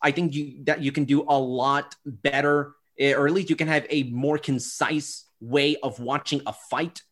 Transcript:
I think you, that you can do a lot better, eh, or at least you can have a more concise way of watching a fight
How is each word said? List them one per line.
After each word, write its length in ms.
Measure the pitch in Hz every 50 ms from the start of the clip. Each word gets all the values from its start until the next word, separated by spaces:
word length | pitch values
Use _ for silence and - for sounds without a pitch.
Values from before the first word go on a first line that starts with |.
I 120 | - 147 143
think 220 | 170 175 160 139
you, 300 | 147 147 147 127 147 139
that 180 | 151 151 - 143
you 100 | 135 135
can 120 | 156 143
do 180 | 135 143 147 143
a 160 | 147 143 135
lot 560 | 135 127 127 127 127 139 139 143 147 - - - -
better, 680 | 147 120 101 - 143 139 139 143 147 147 147 143 143 - _ _ _ _ -
eh, 140 | 135 139 135
or 140 | 139 139
at 60 | 147 170
least 180 | 196 185 -
you 60 | 160
can 120 | - 160 156
have 180 | 156 147 147 -
a 140 | 151 151 135
more 340 | 123 120 123 135 143 151 147
concise 840 | - - 135 123 - - - - 139 113 156 151 143 - - - - _ _ -
way 360 | 117 117 127 147 139 147 151 - -
of 180 | 135 - -
watching 400 | 120 120 139 147 - - 151 135 -
a 60 | 107 104
fight 500 | - - - 123 131 160 170 - - - _